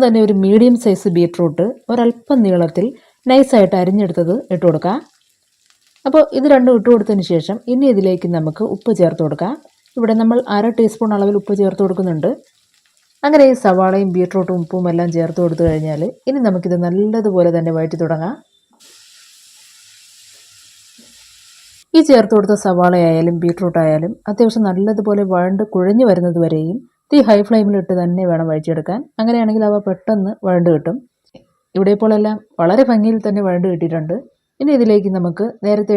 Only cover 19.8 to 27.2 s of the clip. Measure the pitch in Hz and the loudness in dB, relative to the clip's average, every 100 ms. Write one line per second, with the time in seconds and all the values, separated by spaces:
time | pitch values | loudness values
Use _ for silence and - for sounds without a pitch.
19.8 | - - - _ - - _ _ - _ | -20 -20 -20 _ -20 -20 _ _ -20 _
20.8 | _ _ - - - _ - - - _ | _ _ -20 -20 -20 _ -20 -20 -20 _
21.8 | _ 320 311 254 202 214 202 208 196 180 | _ 0 4 4 4 0 2 -2 0 2
22.8 | 180 175 170 160 170 170 170 170 180 170 | 2 2 2 2 0 -2 -2 -2 -2 0
23.8 | 160 156 170 226 - 202 226 226 208 180 | 0 0 -4 -8 -10 0 0 2 -2 0
24.8 | 208 214 208 202 196 185 180 196 214 190 | -2 -2 -2 -2 0 0 0 -2 -2 -2
25.8 | 180 220 247 180 175 170 165 160 160 226 | 0 2 2 2 0 0 0 -2 -4 -8
26.8 | - _ _ 294 | -12 _ _ 2